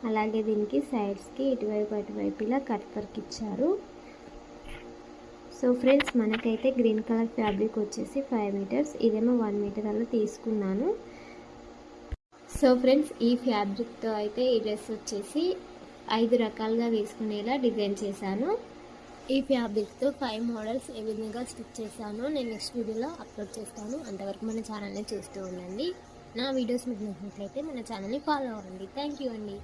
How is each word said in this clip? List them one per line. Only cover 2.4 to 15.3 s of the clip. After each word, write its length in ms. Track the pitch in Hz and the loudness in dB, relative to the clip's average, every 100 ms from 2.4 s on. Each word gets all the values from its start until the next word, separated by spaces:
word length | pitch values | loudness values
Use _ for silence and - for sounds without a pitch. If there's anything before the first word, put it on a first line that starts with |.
| 214 | 2
ఇలా 120 | 262 269 | 2 2
కట్ 140 | 208 - | -4 -2
వర్క్ 220 | 214 208 - | -8 -6 -8
ఇచ్చారు. 480 | - - 220 190 285 392 - - - - - - - - - - - - - - - - - - | -8 -6 -4 2 2 2 -2 -16 -18 -18 -18 -18 -16 -16 -12 -12 -12 -16 -16 -18 -18 -18 -18 0
So 100 | 254 247 | 2 6
ఫ్రెండ్స్, 280 | 247 277 277 247 | 8 6 6 4
మనకైతే 480 | 220 220 240 220 262 262 | 4 2 2 2 2 6
గ్రీన్ 240 | 226 214 220 | 4 4 2
కలర్ 220 | 226 226 233 | 2 2 2
ఫ్యాబ్రిక్ 400 | 214 196 214 220 | 0 2 2 2
వచ్చేసి 380 | 208 - 208 277 277 | -2 -2 -4 -2 0
ఫైవ్ 200 | 240 208 196 | 0 2 0
మీటర్స్, 340 | 196 240 294 - 226 | 0 0 0 4 4
ఇదేమో 300 | 214 233 247 | 6 4 4
వన్ 120 | 220 208 | 4 2
మీటర్ 260 | 202 196 214 | 0 -2 0
అలా 140 | 214 233 240 | 0 2 2
తీసుకున్నాను. 720 | 208 - - 214 196 190 302 440 - - - - - - - - - - - - _ - - - | 2 -2 -2 0 2 2 2 0 -4 -16 -16 -16 -16 -16 -18 -18 -18 -18 -10 -10 _ -20 -12 6
So 120 | 269 247 | 8 8
ఫ్రెండ్స్, 300 | 254 277 302 - 233 | 8 6 6 2 4
ఈ 20 | 247 247 | 4 4
ఫ్యాబ్రిక్‌తో 640 | 214 202 196 233 - 226 214 | 2 2 0 -4 -2 -2 0
అయితే 220 | 208 214 254 233 | -2 2 4 4
ఈ 20 | 214 | 2
డ్రెస్ 240 | 214 - 214 | -2 -4 -8
వచ్చేసి 500 | - 202 202 | -4 -6 -2